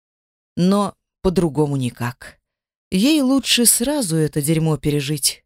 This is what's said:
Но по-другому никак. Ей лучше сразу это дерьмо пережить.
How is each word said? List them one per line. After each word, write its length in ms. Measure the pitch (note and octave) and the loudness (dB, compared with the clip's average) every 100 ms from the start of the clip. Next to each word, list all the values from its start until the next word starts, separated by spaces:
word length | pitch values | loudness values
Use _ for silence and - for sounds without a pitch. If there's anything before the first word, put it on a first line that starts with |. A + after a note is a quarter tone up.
| _ _ _ _ _ - | _ _ _ _ _ -2
Но 380 | F3+ G3+ G3+ - _ _ | 2 2 0 -6 _ _
по-другому 540 | F#3+ F3 F3 C3+ D3+ C#3 | -2 0 0 0 -2 0
никак. 640 | B2 - - - - - _ _ _ _ - | -4 -4 -8 -8 -18 -20 _ _ _ _ -4
Ей 280 | F#3 B3 D#4+ | 0 2 4
лучше 460 | B3+ C4+ - - A#3 | 4 2 0 0 2
сразу 500 | - B3 D4+ G3+ D#3+ | 2 0 -2 -2 0
это 240 | D3+ - | 0 -2
дерьмо 360 | C#3+ E3 D#3+ D3+ | -2 0 0 -2
пережить. 680 | D3+ D3 C#3 D3+ - - | -2 -2 -2 -4 -4 -6